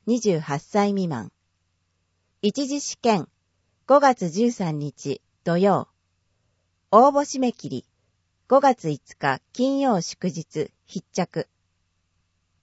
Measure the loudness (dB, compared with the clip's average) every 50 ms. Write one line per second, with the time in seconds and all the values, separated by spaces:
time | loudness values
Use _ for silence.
0 | _ -2 -2 0 0 0 0 0 -2 -4 -6 -6 -6 _ -2 0 0 0 0 -2
1 | -4 -4 -6 -8 -10 -12 -18 _ _ _ _ _ _ _ _ _ _ _ _ _
2 | _ _ _ _ _ _ _ _ -2 -2 -2 -2 -6 -6 -6 -8 -8 -10 -14 -4
3 | 0 0 0 0 -2 -8 _ _ _ _ _ _ _ _ _ _ _ 4 4 6
4 | 6 4 2 2 -2 -6 -2 0 0 0 0 -2 -4 -4 -4 -4 -6 -8 -10 -10
5 | -8 -8 -8 -8 _ _ _ _ _ -2 0 2 4 4 2 2 -2 -6 _ _
6 | _ _ _ _ _ _ _ _ _ _ _ _ _ _ _ _ _ _ 6 6
7 | 6 6 4 2 -2 -2 -4 -4 -4 -4 -4 -6 -10 -10 -10 -10 -12 _ _ _
8 | _ _ _ _ _ _ _ _ _ _ 2 4 4 4 2 2 -2 -6 -6 -6
9 | -8 _ -16 _ -4 -4 -4 -4 -6 _ _ -4 -2 -2 0 0 0 0 0 0
10 | -2 -6 -10 -8 -8 -8 -6 -8 -14 -10 -8 -8 -8 -8 -8 _ _ _ -14 -14
11 | -14 _ _ -6 -6 -4 -6 -8 -10 -10 _ _ _ _ _ _ _ _ _ _
12 | _ _ _ _ _ _ _ _ _ _ _ _